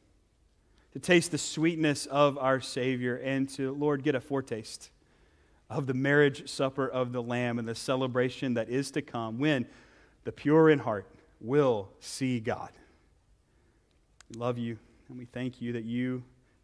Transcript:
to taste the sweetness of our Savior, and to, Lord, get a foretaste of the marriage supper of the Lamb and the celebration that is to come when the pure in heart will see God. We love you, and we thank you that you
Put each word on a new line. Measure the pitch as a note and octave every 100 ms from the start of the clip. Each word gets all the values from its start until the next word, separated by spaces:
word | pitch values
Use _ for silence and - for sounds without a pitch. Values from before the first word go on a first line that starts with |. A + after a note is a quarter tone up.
| _ _ _ _ _ _ _ _ _
to | C#3
taste | D#3 F3+ E3
the | D3
sweetness | - - D#3+ E3 D#3 C#3 -
of | C#3 D3 C#3+
our | C3 C3
Savior, | B2 - B2+ B2+ B2 B2
and | C3+ C3+ C3+
to, | - C3+
Lord, | C#3+ D3 C#3+
get | C3+ C3
a |
foretaste | - C#3 C3 A2 A2 - - _ _ _ _ _ _ _ -
of | D#3 C3+
the |
marriage | B2+ C#3 C#3+ D3 C#3+ E3+
supper | - C3+ C3+ C3
of | B2+ B2+
the | B2
Lamb | A#2 A#2+ B2 A#2
and | A#2
the | A2+
celebration | - C3 C3 B2 B2+ B2+ C3+
that | A#2 A2
is | B2 C#3
to | D#3
come | - A#2+ A2+ A2+
when | D3 C#3 A#2 - - - - _
the | -
pure | - C#3+ D#3 D#3+
in | D3
heart | A#2+ G#2+ - - _ -
will | A2 C#3+ C#3 A2 G2 -
see | - - C3 B2
God. | A2+ G2+ - - - _ _ _ _ _ _ _ _ _ _ _ _ _ -
We | A#2
love | A#2+ A#2+
you, | A#2 A2+ - _ -
and | B2+
we | B2
thank | A#2+ B2+ A#2+
you | A#2+
that | A#2+
you | A2+ A#2+ B2+ B2+ B2 _ _ _